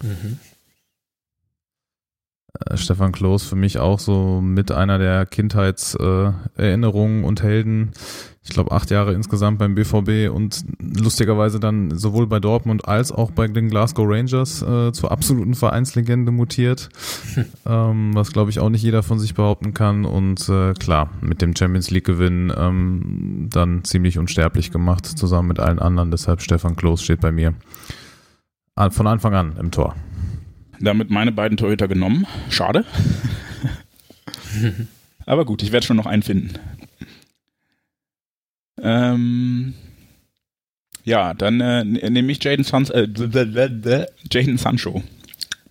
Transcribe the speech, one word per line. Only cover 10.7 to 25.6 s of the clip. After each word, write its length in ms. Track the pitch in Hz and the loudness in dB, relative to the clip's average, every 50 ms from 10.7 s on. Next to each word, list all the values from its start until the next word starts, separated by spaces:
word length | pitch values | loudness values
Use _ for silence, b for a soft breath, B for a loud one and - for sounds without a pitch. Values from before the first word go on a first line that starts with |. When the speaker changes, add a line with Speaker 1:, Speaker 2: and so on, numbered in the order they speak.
| - - | -10 -10
Speaker 2:
lustigerweise 800 | - - - 101 110 113 - - 117 110 107 107 107 107 104 107 | -8 -4 -2 0 0 2 2 2 2 2 2 2 2 0 0 0
dann 360 | 110 107 107 107 98 78 78 | 0 0 0 0 0 -2 -2
sowohl 300 | 85 107 107 101 113 120 | -2 -2 0 2 2 2
bei 140 | 104 110 107 | 2 2 0
Dortmund 480 | 95 104 113 120 - 113 110 107 - - | 2 2 0 0 0 0 -2 -2 0 0
als 240 | 104 110 127 - - | 0 0 0 0 -2
auch 180 | - 117 113 | -2 -2 -2
bei 160 | - - 113 | 0 0 0
den 220 | 110 104 113 113 110 | 0 0 0 0 2
Glasgow 360 | 107 104 110 113 - - 107 104 | 2 2 2 2 2 2 2 2
Rangers, 540 | 104 110 123 127 131 127 131 - - - - | 2 0 0 0 0 0 0 -2 -4 -4 -2
äh, 280 | - 123 120 120 120 113 | 0 0 2 2 0 0
zur 200 | - - - - | -2 -2 -2 -2
absoluten 420 | 147 - - 135 120 87 113 127 | 0 0 2 2 2 2 0 0
Vereinslegende 800 | - - - - 117 127 131 - 123 117 117 120 123 120 120 120 | 0 0 0 2 0 0 0 0 0 0 2 2 2 2 2 2
mutiert. 560 | 120 120 113 - - 123 123 127 - - - - | 2 0 0 0 0 0 0 0 -2 -6 -10 -16
Speaker 1:
<laughs> 40 | B B B B B B B B 139 - - - - - | B B B B B B B B -4 -4 -4 -6 -8 -4
Speaker 2:
Ähm, 440 | 110 113 113 113 113 110 110 107 104 104 | 0 0 2 2 2 2 0 0 0 2
was, 160 | 104 104 - - | 0 0 0 2
glaub 160 | 107 107 104 | 0 0 2
ich, 100 | 107 - | 2 2
auch 120 | 80 110 | 2 2
nicht 120 | 113 107 107 | 2 2 2
jeder 220 | 113 110 110 104 | 2 2 2 2
von 160 | - 113 110 | 2 0 0
sich 140 | 104 104 85 | 0 0 0
behaupten 400 | - 104 104 104 - - 107 101 | 2 2 2 2 0 -2 -4 -2
kann. 300 | - 110 104 104 104 104 | 0 2 2 2 2 0
Und, 440 | - - 95 95 95 95 92 - - | 0 0 0 2 0 0 -2 0 0
äh, 240 | 98 95 92 95 92 | 2 2 2 2 0
klar, 380 | - - - 82 76 76 76 - - | -2 0 0 2 2 0 -2 -4 -4
mit 200 | 82 80 80 - 92 | -4 -2 0 0 0
dem 120 | 85 82 | 0 2
Champions 360 | - 92 90 90 92 87 - | 2 2 2 2 0 0 0
League-Gewinn, 640 | 90 90 - - 90 87 90 90 90 90 90 90 - | 0 0 2 2 2 2 2 2 2 2 0 0 0
ähm, 920 | 60 85 90 92 92 90 92 92 - - 50 50 - 50 50 50 - - 110 - | 0 0 2 2 2 0 0 0 -2 -2 -4 -4 -4 -4 -4 -4 -6 -4 0 2
dann 320 | 87 87 87 87 87 - | 2 2 4 2 0 0
ziemlich 340 | - - 92 90 90 87 82 | 0 0 2 2 2 2 2
unsterblich 540 | 85 90 - 85 80 80 - 87 82 - - | 0 0 2 2 2 2 2 0 0 0 -2
gemacht, 340 | 85 87 87 90 87 - | 0 2 2 2 0 0
zusammen 400 | - 82 80 98 87 90 87 87 | -4 -4 -2 0 2 2 2 2
mit 140 | 87 85 85 | 2 0 2